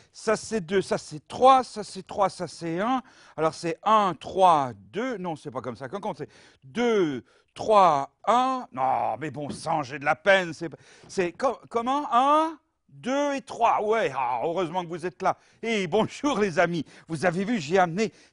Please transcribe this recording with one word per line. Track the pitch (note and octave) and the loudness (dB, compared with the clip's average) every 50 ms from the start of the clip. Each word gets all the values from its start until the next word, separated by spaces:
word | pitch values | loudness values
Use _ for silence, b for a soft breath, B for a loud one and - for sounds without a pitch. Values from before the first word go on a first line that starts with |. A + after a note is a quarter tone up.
| b b | b b
ça | _ - - A3 G#3+ | _ -6 -2 -2 -2
c'est | - - - A3 A3 | -2 -2 -6 -6 -6
deux, | E3 D3+ G3+ F#3+ | -4 0 -2 -2
ça | - - G#3+ | 0 -2 -4
c'est | - - - D3+ D3 _ - | -6 -6 -10 -16 -16 _ -10
trois, | - - B3 C4 C4+ C4 | -2 4 6 8 8 6
ça | A#3 - - G#3+ F#3+ | 4 -2 -10 -12 -12
c'est | - - F#3+ | -12 -14 -16
trois, | - - - G#3 F#3+ F3+ | -14 -10 -2 -2 -2 -2
ça | - - F3+ C#3+ | -2 -6 -10 -10
c'est | - - E3+ E3 E3 F3+ | -10 -10 -8 -6 -4 -2
un. | G#3 A#3+ C4 B3+ B B B B B B B | -2 -2 -2 -4 B B B B B B B
Alors, | D3 D#3 D#3+ | -2 -2 -2
c'est | - - E3+ E3 D#3+ - | -2 -2 -6 -8 -6 -4
un, | - G3+ A3 G#3+ G3+ F#3 D#3+ - | 0 2 2 4 2 0 -2 -6
trois, | - - - F#3+ F#3 F3+ D#3+ D3 C3+ B2 A2 | -10 -6 0 4 6 6 6 4 2 -2 -6
deux. | G2+ F#2+ G2 - - B3+ C4 A#3+ F#3 | -12 -18 -10 -8 -6 -6 -6 -6 -6
Non, | F3+ F3 D#3 | -6 -8 -8
c'est | - - D3 | -8 -12 -10
pas | A2 B2+ | -10 -8
comme | A2 B2+ A2+ | -8 -8 -10
ça | - C#3 A#2+ | -10 -12 -10
qu'on | F3 G3+ | -10 -8
compte. | G3+ G#3 D#3+ | -8 -8 -8
C'est | - C#3+ b b b b b b b _ | -8 -12 b b b b b b b _
deux, | C3+ C3 A3 A#3+ A#3+ A3 G3+ F3 D3+ C3 A2+ b b b b b b _ | -10 -4 0 0 2 2 2 2 0 -2 -6 b b b b b b _
trois, | - G3 - G#3+ G3+ F#3 E3+ D3 C#3 C#3 - _ _ - | -6 0 4 6 8 8 6 4 2 -2 -6 _ _ 0
un. | G3 A3+ B3 B3+ C4 C4 B3+ A#3+ - | 2 2 2 2 0 -2 -6 -10 -10
Non, | - C3 C3 C3 B2+ A2+ A2+ A2+ A2+ A2+ | -6 -4 -2 0 0 0 -2 -4 -4 -6
mais | D#3 D3+ | -8 -10
bon | A2 D3+ D3 C3+ | -8 -8 -10 -10
sang, | - - - D#3 E3 D3+ | -10 -8 -4 -4 -2 -2
j'ai | C#3 A#2 D3 C#3+ | -4 -6 -10 -4
de | C#3 | -2
la | D3 D#3 | -2 -2
peine. | - - G3+ F#3+ F#3+ F3+ E3 C#3+ | 2 4 4 4 4 4 -2 -6
C'est, | - E3+ D3+ C#3+ B B B B B B B | -8 -10 -10 -10 B B B B B B B
c'est | - G3 F3 F3 | -2 -2 -2 -2
co-, | E3+ - B3+ C4 G#3 - - - | -2 -2 -2 -2 -2 -4 -10 -6
comment ? | - A#3 A#3 B3+ C4+ D4 D4 - | -6 -4 -2 0 -2 -2 -2 2
Un, | A3+ A#3+ C4+ C#4 D4+ D#4 D#4+ E4 D#4 - _ _ _ _ _ _ | 2 4 4 6 4 2 2 0 -6 -12 _ _ _ _ _ _
deux | C#3 C#3+ C#3 A#3+ C4+ C#4+ D4 C#4+ C#4 | -20 -10 -6 -2 0 0 0 0 -2
et | C4 | -4
trois. | - - - - A#3 G#3 C#3+ - | -6 -10 -4 2 2 2 2 2
Ouais, | G#3+ G#3 A3 A3+ F#3+ C#3+ C3 | 2 0 0 2 0 -2 -2
ah, | C3+ B2+ A#2+ B2+ A2+ | -2 -4 -2 -2 -2
heureusement | C3+ E3 E3 F#3+ F3+ D3+ F3 F#3 | -2 -2 -2 -2 -4 -2 -4 -6
que | F3+ D#3+ | -6 -6
vous | F3 D#3+ E3 | -10 -8 -8
êtes | F#3 - - | -10 -8 -2
là. | F#3 F3 D#3 b b b b b | -2 -2 -2 b b b b b
Et | G#3+ A#3 A3+ G3+ F#3 D#3 | -4 -2 -2 -2 -2 0
bonjour | D#3 A3 F#3 - - - - D4 B3+ G3 | 2 0 0 0 -4 -2 -2 0 0 2
les | G#3 F#3+ D3 F#3 | 0 0 2 2
amis. | F3 E3+ F3 D#3+ - B B B B | 2 2 0 -4 -6 B B B B
Vous | B E3 C3 F3 | B -6 0 0
avez | F3+ D#3+ F#3 G3 | 0 0 0 -2
vu, | G#3 B3 F#3+ | -2 -2 -2
j'ai | C#3 C#3+ F#3 F#3+ | -2 2 4 4
amené | F3+ E3+ D#3 G#3 A3+ E3+ b b b b | 4 4 2 -2 -2 -2 b b b b